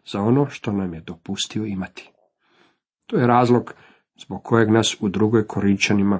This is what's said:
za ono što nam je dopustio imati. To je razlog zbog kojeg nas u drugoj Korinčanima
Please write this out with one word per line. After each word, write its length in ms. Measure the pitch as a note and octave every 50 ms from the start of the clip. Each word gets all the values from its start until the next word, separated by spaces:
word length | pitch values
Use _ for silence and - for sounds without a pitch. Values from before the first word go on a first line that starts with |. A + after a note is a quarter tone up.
| _
za 160 | - - G2+
ono 280 | G2+ A2+ B2 C#3+ C#3+ C3
što 220 | - - - A2+
nam 220 | G2+ G2 F#2+ F2+ E2
je 80 | D#2+
dopustio 640 | E2 - F2 - _ - G2 G2+ - - - G#2+ A2
imati. 460 | G#2+ G2 F#2 F#2+ - - - - - _ _ _ _ _ _ _ _ _ _ _ _ _ _ _ _ _ _ _
To 120 | - A3+
je 100 | D#3+ B2
razlog 460 | A#2+ A#2+ B2 B2+ A#2 B2 A#2 - - - _ _ _ _ _ _ _ _ - -
zbog 180 | - G2 F#2+ -
kojeg 260 | - A#2+ A2+ A2+ G#2+
nas 280 | A2 A#2 G#2+ - - -
u 100 | A2 G2+
drugoj 380 | F2 G2 G#2+ G#2+ A#2 A2+ G#2
Korinčanima 720 | - - G2 F#2+ G2+ G2+ G2 - - G#2+ G2+ G2+ G2+ G2+